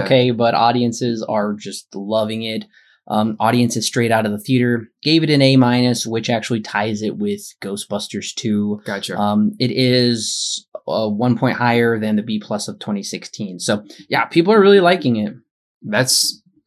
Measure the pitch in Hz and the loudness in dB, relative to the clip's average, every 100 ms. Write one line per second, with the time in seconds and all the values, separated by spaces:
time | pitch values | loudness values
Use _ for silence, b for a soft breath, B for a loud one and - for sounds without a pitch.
0 | 98 131 127 117 117 - 120 123 120 113 | 4 4 4 2 2 4 2 2 0 -2
1 | 123 113 - 107 104 104 98 - - 98 | -4 -4 -4 -2 -2 -4 -10 -14 -14 -12
2 | 101 110 107 110 113 110 - b b b | -4 -2 -2 -4 -6 -8 -10 b b b
3 | - 107 110 110 110 123 120 117 - 123 | -4 -2 0 0 2 4 2 0 -4 0
4 | 113 110 110 104 131 127 123 117 110 _ | 2 2 0 -4 0 2 2 0 -6 _
5 | 147 160 156 143 135 135 120 123 123 117 | 2 2 4 4 6 6 4 4 2 0
6 | 113 113 113 117 - 117 107 104 110 107 | -2 -4 -2 -2 -2 -4 -4 -4 -2 -2
7 | 107 - 104 101 - - 98 101 - 208 | -4 -4 -4 -6 -10 -14 -10 -8 -6 -8
8 | - 101 - - 110 104 104 104 - 101 | -6 -8 -8 -6 -2 0 -2 -4 -6 -8
9 | - 95 104 104 107 - 123 - 127 127 | -6 -2 0 2 0 0 -2 0 2 4
10 | 120 117 - - - - _ - - 92 | 2 0 -4 -6 -6 -8 _ -12 -6 -2
11 | 107 104 123 113 127 - 120 120 117 113 | -2 0 0 2 0 0 0 2 2 0
12 | 107 104 113 107 - 104 - 101 - 101 | 0 -2 -2 -6 -4 -8 -8 -10 -8 -8
13 | 98 92 - - 98 90 110 104 B B | -6 -12 -12 -12 -10 -8 -4 -4 B B
14 | B 127 113 165 175 220 196 202 175 185 | B -2 0 2 4 6 8 8 6 4
15 | 143 110 104 - _ _ _ _ - 107 | 2 0 -2 -8 _ _ _ _ -4 -2
16 | 131 - - - _ _ | 0 0 -2 -6 _ _